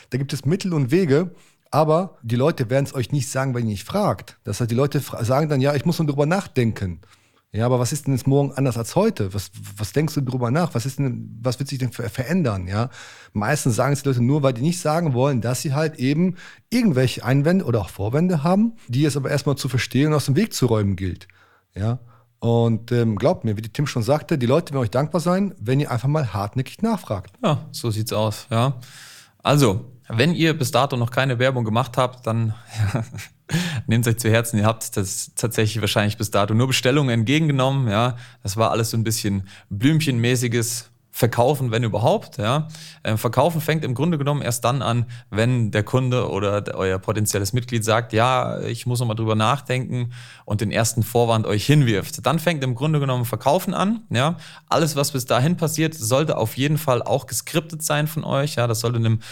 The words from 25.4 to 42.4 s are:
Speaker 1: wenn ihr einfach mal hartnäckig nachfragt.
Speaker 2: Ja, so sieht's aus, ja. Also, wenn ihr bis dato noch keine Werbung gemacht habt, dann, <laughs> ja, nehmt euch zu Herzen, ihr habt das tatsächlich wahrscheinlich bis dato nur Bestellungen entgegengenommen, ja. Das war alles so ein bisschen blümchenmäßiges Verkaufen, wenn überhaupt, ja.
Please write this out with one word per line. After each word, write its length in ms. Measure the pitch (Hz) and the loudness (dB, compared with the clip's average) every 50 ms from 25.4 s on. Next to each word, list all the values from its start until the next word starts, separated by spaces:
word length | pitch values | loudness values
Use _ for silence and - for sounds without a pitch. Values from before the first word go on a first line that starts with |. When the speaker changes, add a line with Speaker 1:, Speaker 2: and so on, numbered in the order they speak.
| 202 190 - - | 0 -2 -6 -6
Speaker 1:
wenn 220 | 104 120 135 143 | -2 0 0 0
ihr 100 | 143 - | 0 0
einfach 180 | 123 113 - 143 | -2 -2 0 0
mal 240 | 147 156 139 107 | 0 0 -2 -2
hartnäckig 500 | - 101 101 104 - 127 131 - - - | -2 -4 -4 -4 -4 -6 -6 -6 -6 -4
nachfragt. 500 | 214 226 226 - - - 104 95 - - - - | -2 -2 -2 -2 -4 -6 -6 -6 -8 -10 -8 -2
Speaker 2:
Ja, 240 | 247 180 147 - - - | 0 0 0 0 -2 -8
so 180 | - - - 117 | -10 -6 -4 -2
sieht's 220 | 101 107 110 - | -2 -2 -2 -2
aus, 340 | 101 107 107 107 107 - - - | -2 0 0 -2 -2 -6 -6 -2
ja. 240 | 117 113 123 139 135 - - - - - - - - - - _ _ _ | 0 0 2 0 0 -4 -10 -18 -20 -20 -20 -20 -20 -20 -20 _ _ _
Also, 500 | - 113 143 147 135 107 92 - - - - - _ - | 2 4 4 6 6 4 4 0 -4 -10 -20 -20 _ -4
wenn 260 | 113 113 139 170 165 | 0 2 2 2 2
ihr 220 | - 160 165 147 | 2 2 2 2
bis 140 | 156 127 117 | 0 -2 0
dato 260 | - - 135 135 139 | 2 2 2 2 0
noch 140 | 120 120 120 | -2 -2 -2
keine 280 | - 135 131 135 123 113 | 0 0 0 0 2 2
Werbung 260 | 127 135 131 123 113 | 2 2 2 0 0
gemacht 320 | 107 107 120 135 - - | 0 0 0 0 0 0
habt, 300 | 139 127 123 - - - | 0 0 0 -2 -6 -4
dann, 280 | 113 113 117 113 110 107 - - - - 110 | -2 0 0 0 -2 -4 -6 -10 -10 -6 -4
<laughs> 160 | 104 98 - | -4 -2 -2
ja, 100 | 117 110 - - 104 - - _ _ _ - 156 170 180 170 151 110 - | -4 -6 -6 -10 -16 -16 -16 _ _ _ -4 -2 -2 -2 -2 -4 -6 -2
nehmt 200 | - 110 120 117 | 0 0 2 2
euch 120 | 120 110 - | 2 0 2
zu 120 | - 110 | 2 4
Herzen, 280 | 110 117 117 - - 104 | 4 4 2 2 0 2
ihr 80 | 104 | 2
habt 300 | 110 113 - - - - | 2 0 0 -6 -6 -4
das 360 | 107 95 95 - - - - - | -4 -4 -4 -6 -8 -10 -10 -8
tatsächlich 460 | - - 113 - 123 110 104 - 107 | -4 -4 -2 0 0 0 0 0 -2
wahrscheinlich 360 | 107 104 - 110 104 104 - | -2 0 0 2 0 0 -2
bis 140 | - 107 - | -4 -4 0
dato 240 | - 101 104 107 110 | 0 0 2 2 2
nur 140 | 113 127 131 | 2 2 2
Bestellungen 420 | 123 - - 123 135 151 143 127 | 0 0 2 2 2 2 2 2
entgegengenommen, 800 | 117 117 110 107 143 156 165 147 139 127 127 135 139 139 127 110 | 2 0 2 2 2 2 2 2 2 2 2 2 0 0 0 0
ja. 280 | 98 107 120 127 120 - - - - _ | 2 2 2 0 -2 -6 -12 -20 -18 _
Das 140 | - 95 95 | -10 -6 -2
war 140 | 110 110 82 | 0 0 2
alles 200 | 78 113 113 113 | 2 0 0 0
so 60 | 117 | 0
ein 80 | 113 107 | -2 0
bisschen 440 | 113 110 - - 101 98 98 95 - - - - - | 0 -2 -2 -2 -2 -2 -2 -4 -8 -14 -20 -14 -10
blümchenmäßiges 1200 | 104 101 123 147 160 151 156 143 123 120 117 120 127 120 127 120 120 120 113 - - - - - _ _ _ _ - - | -4 2 2 4 4 4 2 0 0 2 2 2 2 2 0 0 0 0 0 -2 -4 -8 -10 -14 _ _ _ _ -4 0
Verkaufen, 540 | 127 117 - 120 120 135 151 131 135 117 | 0 2 2 2 2 2 2 0 0 0
wenn 100 | 110 117 | 0 0
überhaupt, 540 | 123 107 95 98 113 156 196 226 - - - | 0 0 0 2 2 2 2 0 -2 -6 -6
ja. 320 | - | -4